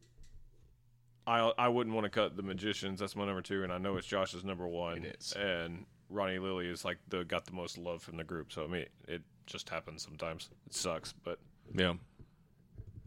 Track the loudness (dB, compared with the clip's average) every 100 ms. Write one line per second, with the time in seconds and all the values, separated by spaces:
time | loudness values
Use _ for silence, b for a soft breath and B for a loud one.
0 | -20 -18 -16 -16 -18 -20 -20 -20 -20 -20
1 | -20 -6 4 6 8 8 6 6 4 2
2 | 2 4 4 2 -2 0 2 2 0 -2
3 | -2 0 0 0 0 0 0 0 0 0
4 | 2 2 2 0 -4 -2 -2 0 0 -2
5 | -6 -8 -6 0 2 2 0 -6 -10 -18
6 | -6 0 2 2 0 0 -2 -2 -2 -4
7 | -2 -2 0 0 0 -6 -6 -4 -4 -6
8 | -6 -8 -4 -6 -6 -4 -2 -2 -4 -10
9 | -8 -6 -8 -20 -12 -10 -4 -6 -6 -10
10 | -10 -6 -6 -6 -10 -18 -8 -2 0 -2
11 | -4 -8 -6 -6 -10 -20 -4 4 4 2
12 | -6 -20 -20 -20 -20 -20 -20 -14 -14 -14